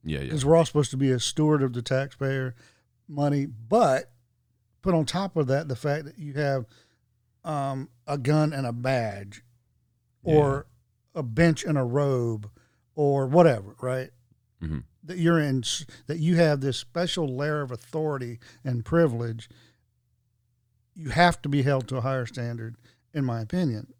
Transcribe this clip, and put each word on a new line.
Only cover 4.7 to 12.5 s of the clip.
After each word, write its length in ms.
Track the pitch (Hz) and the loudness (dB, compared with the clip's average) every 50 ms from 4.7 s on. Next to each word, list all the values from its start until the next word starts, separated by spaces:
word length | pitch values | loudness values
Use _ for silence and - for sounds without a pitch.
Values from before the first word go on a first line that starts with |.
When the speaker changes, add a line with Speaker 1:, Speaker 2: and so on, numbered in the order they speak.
| _ _ | _ _
Speaker 2:
put 120 | _ 190 180 | _ 0 2
on 100 | 165 151 | 2 2
top 300 | - - 180 196 190 _ | 0 -2 -4 -4 -2 _
of 100 | 165 147 127 | -2 0 2
that 200 | 135 139 160 147 | 0 -2 -2 -4
the 80 | 131 | -8
fact 280 | 117 - 147 143 156 147 | -4 -2 -2 -2 -4 -6
that 120 | 143 - - | -12 -16 -14
you 160 | 156 147 135 | -12 -8 -4
have, 320 | 147 151 139 139 131 120 _ _ _ _ _ _ _ _ _ _ _ _ _ _ _ _ | -2 -2 0 0 -2 -4 _ _ _ _ _ _ _ _ _ _ _ _ _ _ _ _
um, 440 | 160 156 143 139 139 135 135 135 - _ _ _ | -6 -4 -4 -4 -4 -4 -6 -8 -10 _ _ _
a 120 | - 143 143 | -8 -6 -4
gun 340 | 120 139 151 151 156 156 | 0 2 4 4 2 2
and 140 | 151 139 135 | 0 -2 -4
a 60 | 117 | -4
badge, 680 | 117 120 120 131 135 123 117 107 98 101 101 101 101 - _ _ _ _ _ _ _ _ _ _ _ _ _ _ _ _ - | -4 -4 -2 0 0 0 0 -2 -6 -8 -12 -14 -16 -20 _ _ _ _ _ _ _ _ _ _ _ _ _ _ _ _ 2
Speaker 1:
Yeah. 100 | 170 156 | 4 6
Speaker 2:
or 320 | 151 147 139 135 139 - _ _ _ _ _ _ _ _ _ _ | 6 6 4 0 -2 -6 _ _ _ _ _ _ _ _ _ _
a 80 | 175 | -8
bench 420 | 139 120 110 147 170 170 160 - - | -6 -4 2 4 4 4 4 2 -2
and 140 | - 156 143 | -2 0 0
a 60 | 127 | 0
robe, 680 | 120 120 143 143 139 135 127 123 117 113 107 107 107 | 0 0 2 2 2 2 2 0 0 -2 -4 -8 -14